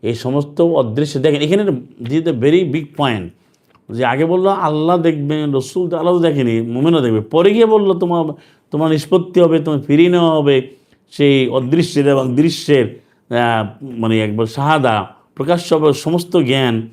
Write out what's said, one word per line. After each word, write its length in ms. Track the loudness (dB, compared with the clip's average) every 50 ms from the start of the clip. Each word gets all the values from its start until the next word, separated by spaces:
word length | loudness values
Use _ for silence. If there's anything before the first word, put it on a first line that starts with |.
এই 120 | -6 -6 -8
সমস্ত 480 | -6 -6 -2 -2 -2 -2 -4 -2 0
অদৃশ্য 580 | 0 2 2 0 0 0 -2 -4 -4 -2 -4 0
দেখেন, 220 | 0 0 0 0
এখানে 220 | 0 0 0 0 0 -2 -4 -4 -8 -14 -16 -14 -10
this 180 | -4 -4 -2
is 120 | -2 -2 -4
a 60 | 0
very 240 | 2 2 2 2 2 0
big 140 | -4 -6 -8 -8 -4
point। 320 | -2 -2 -2 -2 -4 -6 -10 _ _ _ _ _ _ _ _ _ _ _ _
যে 140 | -6 -4 -2
আগে 200 | -2 0 0 0
বললো 240 | 0 0 0 0 0
আল্লাহ 480 | 0 0 -2 -2 -2 -2 0 0 0
দেখবেন, 560 | 2 2 0 0 0 -4 -4 -4 -4 -4 -2 -2
রসুল 360 | -4 -4 -4 -6 -6 -4 -4
তো 80 | -4
আল্লাহ 220 | -2 0 0 0 2
দেখেনি, 420 | 2 0 0 0 0 0 0 -2
মুমিনও 400 | -2 -4 -4 0 2 2 2 2
দেখবে। 200 | 2 2 0 0
পরে 320 | -2 0 0 2 4 4 4
গিয়ে 120 | 4 4
বললো 280 | 4 4 2 2 2 0
তোমার, 320 | 0 -2 -2 0 -2 -2 -4 -6 -12 -18 _ _ _ _ _
তোমার 200 | -4 -2 0 0
নিষ্পত্তি 480 | 0 0 0 0 0 0 0 0 2 2
হবে, 180 | 4 4 4 0
তোমার 220 | 0 -2 -4 -4
ফিরিয়ে 280 | 0 0 4 4 4 4
নেওয়া 260 | 4 2 2 2 2
হবে 400 | 2 2 2 2 2 0 -4 -16 _ _ _ _ _ _ _
সেই 380 | -4 0 2 4 4 2 2 0
অদৃশ্যের 580 | 0 -2 0 0 0 0 0 0 0 0 2
এবং 280 | 2 2 2 0 0 0
দৃশ্যের, 640 | 2 0 0 0 -4 0 2 2 2 2 0 -4 -14 _ _ _ _ _ _ -2
আহ, 320 | 0 0 0 0 -2 -2 -6 -8 -14
মানে 400 | -16 -14 -8 -6 -2 0 0 0
একবার 240 | 0 -2 -2 -4 -4
শাহাদা, 680 | -4 -4 -4 0 0 0 2 2 0 0 0 -4 -6 -14 _ _ _ _
প্রকাশ্য 400 | -8 -2 -2 -2 -2 0 0 0
হবে 180 | 2 2 2 0
সমস্ত 440 | 0 -2 -4 -2 -4 -4 -2 0
জ্ঞান 520 | 0 0 2 0 0 0 0 -2 -2 -6 -10